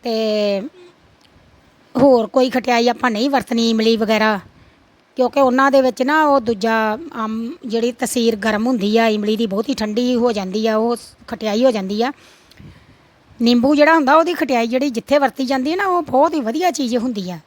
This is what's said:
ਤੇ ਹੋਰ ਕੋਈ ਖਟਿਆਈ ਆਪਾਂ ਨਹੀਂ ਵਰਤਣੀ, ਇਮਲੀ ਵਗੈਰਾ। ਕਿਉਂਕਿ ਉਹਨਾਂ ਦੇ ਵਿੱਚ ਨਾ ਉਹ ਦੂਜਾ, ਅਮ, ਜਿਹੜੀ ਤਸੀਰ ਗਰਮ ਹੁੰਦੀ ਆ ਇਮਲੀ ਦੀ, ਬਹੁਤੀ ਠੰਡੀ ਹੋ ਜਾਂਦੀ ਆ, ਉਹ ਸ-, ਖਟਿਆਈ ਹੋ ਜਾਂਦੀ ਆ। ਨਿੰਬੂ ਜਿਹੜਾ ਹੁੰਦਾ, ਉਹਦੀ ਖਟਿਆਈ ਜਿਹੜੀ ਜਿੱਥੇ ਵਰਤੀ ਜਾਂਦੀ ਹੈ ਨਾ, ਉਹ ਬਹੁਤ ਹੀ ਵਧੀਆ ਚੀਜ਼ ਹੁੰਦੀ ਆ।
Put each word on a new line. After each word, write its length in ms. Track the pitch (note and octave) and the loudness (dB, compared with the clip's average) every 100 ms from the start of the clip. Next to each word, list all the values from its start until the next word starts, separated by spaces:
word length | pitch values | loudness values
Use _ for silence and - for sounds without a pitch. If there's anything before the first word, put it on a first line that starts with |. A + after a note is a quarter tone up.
ਤੇ 580 | A#3+ A3 A3 G#3+ G#3 G3 B3 - F4 _ _ _ _ _ _ _ _ _ _ | -4 -2 0 0 0 -2 -6 -14 -20 _ _ _ _ _ _ _ _ _ _
ਹੋਰ 320 | B3+ C#4 B3 A3 | 2 4 6 2
ਕੋਈ 240 | C4 B3+ | 0 0
ਖਟਿਆਈ 380 | B3+ A3 A#3 A#3+ | 0 0 2 2
ਆਪਾਂ 220 | A#3 B3 | 0 -2
ਨਹੀਂ 180 | G#3 C4+ | 0 0
ਵਰਤਣੀ, 380 | C4+ - A#3 A3+ | -2 -2 -2 0
ਇਮਲੀ 260 | A3 A3 A3+ | 2 2 0
ਵਗੈਰਾ। 420 | G#3+ A3 G#3+ G3+ - _ - _ _ _ _ - | 0 2 0 -2 -8 _ -20 _ _ _ _ -2
ਕਿਉਂਕਿ 240 | B3 C#4 | 0 2
ਉਹਨਾਂ 300 | C4 B3+ C#4 | 2 4 4
ਦੇ 120 | C4+ | 4
ਵਿੱਚ 200 | B3+ - | 2 0
ਨਾ 220 | B3+ D#4 | 0 2
ਉਹ 160 | D4+ C#4 | 4 2
ਦੂਜਾ, 580 | A3+ G#3 A3+ A3+ A3 G#3+ - A#3+ | 0 -2 0 0 0 -4 -8 -8
ਅਮ, 280 | A3 A3 A3+ E4+ A#3+ | -6 -6 -8 -10 -6
ਜਿਹੜੀ 260 | A3+ A#3 | -2 -2
ਤਸੀਰ 440 | A#3+ B3 B3 A3+ G#3+ | -4 -4 0 0 0
ਗਰਮ 300 | G#3+ G#3 A#3 | -2 0 0
ਹੁੰਦੀ 320 | B3+ G3 A3 | 0 2 2
ਆ 80 | A3+ | 2
ਇਮਲੀ 300 | G#3+ G#3 A3 | 0 -2 -2
ਦੀ, 100 | A3+ | -2
ਬਹੁਤੀ 280 | G3 A3+ | -2 -4
ਠੰਡੀ 400 | C4 G#3+ G#3 B3 | -4 -2 -2 0
ਹੋ 180 | B3 A#3+ | 2 0
ਜਾਂਦੀ 340 | G#3 F#3+ G#3 A3 | 0 -4 -2 0
ਆ, 100 | G#3+ | 0
ਉਹ 200 | A3+ A#3 | 0 -4
ਸ-, 200 | - _ - | -8 _ -14
ਖਟਿਆਈ 360 | G#3+ G#3+ G#3 | -8 -4 2
ਹੋ 60 | C4 | 2
ਜਾਂਦੀ 320 | A3 F#3+ G#3 | 2 -4 -2
ਆ। 100 | A#3+ - - - _ - - - _ _ _ _ _ - | -4 -6 -20 -20 _ -20 -20 -20 _ _ _ _ _ -2
ਨਿੰਬੂ 320 | A#3 A#3+ C4 | 2 2 4
ਜਿਹੜਾ 200 | D4 D4 | 2 4
ਹੁੰਦਾ, 200 | D#4+ C4 | 2 4
ਉਹਦੀ 200 | D#4+ E4 | 2 2
ਖਟਿਆਈ 320 | F4 C#4 B3 A3+ | -2 -2 -2 0
ਜਿਹੜੀ 240 | B3+ C#4+ | -2 -2
ਜਿੱਥੇ 280 | A3+ - C#4+ | -4 -2 0
ਵਰਤੀ 280 | C4+ - B3+ | 0 -2 -4
ਜਾਂਦੀ 240 | C4+ C4 | -2 -2
ਹੈ 60 | F4+ | -2
ਨਾ, 100 | G4+ | -2
ਉਹ 160 | F4 | -2
ਬਹੁਤ 320 | D#4 B3+ D#4+ | 0 0 2
ਹੀ 60 | D#4+ | 0
ਵਧੀਆ 300 | A3 C#4+ F4+ | -4 -2 -2
ਚੀਜ਼ 260 | - B3 A#3+ | -2 -4 -2
ਹੁੰਦੀ 340 | B3 G#3 F3+ | -2 -6 -8
ਆ। 80 | E3+ | -12